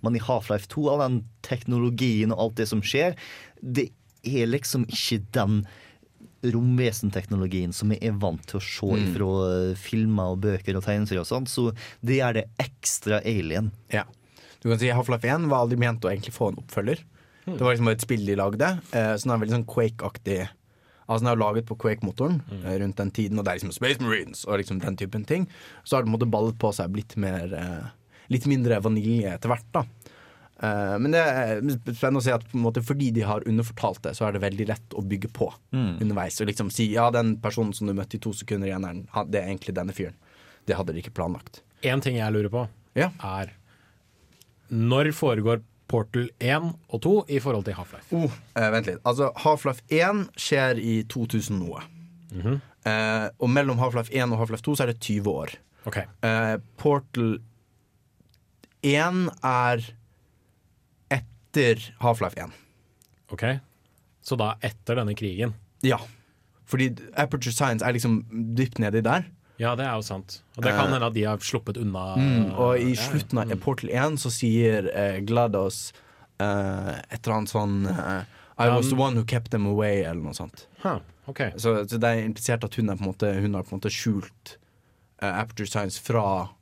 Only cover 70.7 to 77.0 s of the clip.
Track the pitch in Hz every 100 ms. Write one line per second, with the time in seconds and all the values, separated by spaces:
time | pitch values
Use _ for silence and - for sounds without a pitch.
70.7 | 104 135 131 117 113 107 107 - 120 104
71.7 | 98 107 95 92 117 135 123 101 95 123
72.7 | 127 123 117 123 147 - 123 110 104 139
73.7 | 131 - 123 147 151 127 117 117 113 117
74.7 | 110 95 - 101 98 101 117 117 101 95
75.7 | - - - - - - _ 104 101 98
76.7 | 95 95 -